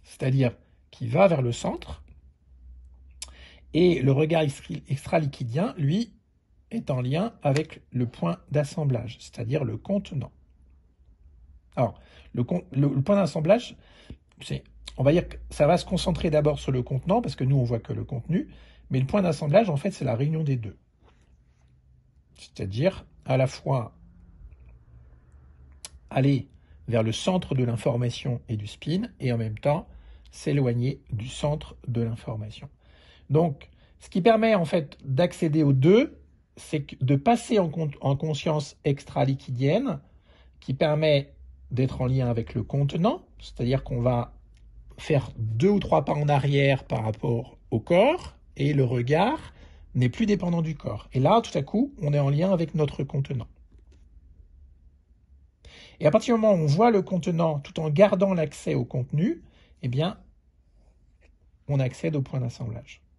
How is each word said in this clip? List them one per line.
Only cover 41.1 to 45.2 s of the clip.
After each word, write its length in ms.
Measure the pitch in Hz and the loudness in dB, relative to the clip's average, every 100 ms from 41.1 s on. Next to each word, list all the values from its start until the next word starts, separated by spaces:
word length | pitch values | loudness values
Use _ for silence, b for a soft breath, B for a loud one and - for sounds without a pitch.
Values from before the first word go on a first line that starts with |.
| 143 143 - - - - | 2 0 -16 -20 -20 -8
d'être 300 | 127 135 - | -2 -2 0
en 60 | 127 | -2
lien 220 | 131 123 | 0 0
avec 240 | 117 113 | -2 -4
le 100 | - | -6
contenant, 600 | 107 139 143 - 202 311 - - | -4 -2 0 2 0 0 -10 -20
c'est-à-dire 440 | - - 120 131 | -18 -6 -2 -2
qu'on 180 | - 127 | -2 -2
va 320 | 123 120 - - - - - - - - | 0 0 -4 -12 -20 -20 -20 -20 -20 -18
faire 320 | - 143 | 0 0